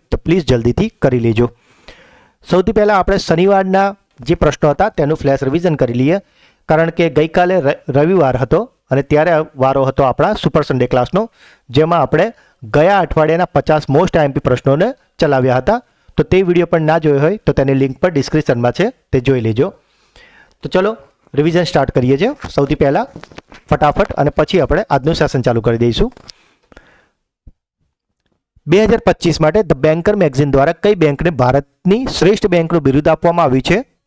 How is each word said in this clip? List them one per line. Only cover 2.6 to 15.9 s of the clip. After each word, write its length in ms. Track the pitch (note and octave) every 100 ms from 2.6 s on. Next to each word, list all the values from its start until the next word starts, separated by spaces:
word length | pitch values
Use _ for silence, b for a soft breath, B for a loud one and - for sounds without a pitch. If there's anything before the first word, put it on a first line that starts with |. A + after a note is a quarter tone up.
| F#3
પહેલા 260 | G#3+ G#3 G3+
આપણે 200 | F3+ G3
શનિવારના 760 | - E3 G3 F#3+ F#3+ F#3+ G3 G3 _ -
જે 160 | B2 F3
પ્રશ્નો 340 | D3+ - D3+
હતા, 200 | C#3+ G#3+
તેનું 280 | - D3 D#3
ફ્લેશ 260 | C#3 C3+
રિવિઝન 320 | C3 E3 F3 D3
કરી 180 | B2
લઈએ, 240 | A#2+ C#3 G3 b b b b -
કારણ 200 | D#3+ E3
કે 200 | E3+ E3
ગઈકાલે 520 | D3+ D#3+ F3+ F3+ F#3
ર-, 220 | C#3 - -
રવિવાર 480 | C3+ D#3+ F#3+ C3+ B2
હતો 260 | C3+ E3 B3 _ -
અને 100 | C#3
ત્યારે 300 | C3+ D3 E3+ D#3 D#3 C3+
વારો 280 | C3 C3+
હતો 200 | C3 -
આપણા 300 | C3+ C3 F3
સુપર 280 | G#3+ D3 D#3+
સન્ડે 260 | - C3 B2
ક્લાસનો, 440 | B2+ B2+ F#3 A#3 b b b -
જેમાં 320 | C3 D#3+ E3+
આપણે 320 | C3 D#3 A3 b b b
ગયા 360 | A2 C#3 F3 G3
અઠવાડિયાના 460 | D#3 D#3+ D#3 E3 F3
પચાસ 380 | C#3+ - D3+ -
most 280 | C#3+ F3+ E3
આઈ 60 | C#3+
એમ 60 |
પી 80 | C3+
પ્રશ્નોને 540 | B2+ B2 C3+ D3 A3+ - _ -
ચલાવ્યા 380 | D3+ C3 B2+ B2+
હતા. 240 | B2+ A#3 -